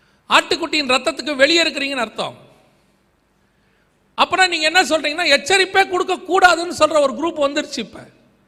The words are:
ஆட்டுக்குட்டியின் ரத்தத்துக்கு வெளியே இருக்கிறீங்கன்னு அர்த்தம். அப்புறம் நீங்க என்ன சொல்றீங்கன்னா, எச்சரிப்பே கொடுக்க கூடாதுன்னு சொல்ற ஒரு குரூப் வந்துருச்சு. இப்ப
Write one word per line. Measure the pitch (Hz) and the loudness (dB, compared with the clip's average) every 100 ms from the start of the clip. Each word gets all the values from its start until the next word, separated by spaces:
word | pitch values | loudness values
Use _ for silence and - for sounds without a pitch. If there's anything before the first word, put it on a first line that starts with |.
| _ _ - | _ _ 0
ஆட்டுக்குட்டியின் | 254 330 311 320 311 269 | 2 2 -4 -2 -4 0
ரத்தத்துக்கு | 254 262 320 254 277 | 0 0 -4 -6 0
வெளியே | 285 339 | 2 4
இருக்கிறீங்கன்னு | 320 277 277 277 | 0 -2 -6 -4
அர்த்தம். | 220 - 156 120 - _ _ _ _ _ _ _ _ _ _ _ _ _ _ _ _ - | -6 -6 -10 -10 -20 _ _ _ _ _ _ _ _ _ _ _ _ _ _ _ _ -2
அப்புறம் | 294 359 370 | 0 2 0
நீங்க | 339 311 | 0 0
என்ன | 349 | 2
சொல்றீங்கன்னா, | 285 311 302 302 339 | 2 0 -2 -2 2
எச்சரிப்பே | 277 - 392 370 392 381 | 0 2 2 2 2 2
கொடுக்க | 359 370 | 0 -2
கூடாதுன்னு | 359 - 370 370 339 349 285 | -4 -2 4 4 4 -2 0
சொல்ற | 302 311 | 2 2
ஒரு | 277 | 0
குரூப் | 226 330 330 | -2 -6 -2
வந்துருச்சு. | 277 285 294 - | -2 -2 -4 -8
இப்ப | 220 - - _ _ _ | -10 -14 -20 _ _ _